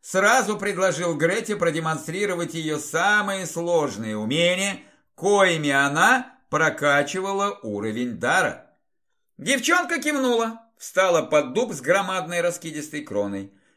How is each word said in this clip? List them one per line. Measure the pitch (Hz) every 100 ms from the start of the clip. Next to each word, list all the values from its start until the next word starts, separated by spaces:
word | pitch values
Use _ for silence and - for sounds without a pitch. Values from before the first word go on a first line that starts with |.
сразу | - 185 202 254 202 196
предложил | 196 175 185 156 175 151
Грете | 165 208 214 202
продемонстрировать | 170 160 160 151 - 180 202 170 170
ее | 165 156 147
самые | - 165 196 208 196 190 175
сложные | 170 170 170 143 101 110 107
умения, | 107 151 175 180 196 190 - _ _
коими | - 190 202 185 165 147
она | 139 139 151 202 254 - - -
прокачивала | 151 156 - 143 143 143 190 190 196 202 -
уровень | 113 101 110 110 123 95
дара. | 120 180 143 - - _ _ _ _ _ _ _
Девчонка | 196 269 - 359 349 330
кивнула, | 302 285 262 233 226 226 - _
встала | - 180 185 165
под | - 151 131
дуб | 160 233
с | 165
громадной | - 190 190 185 170 175
раскидистой | 175 170 165 156 147 151
кроной | 147 104 101 98 98 _ _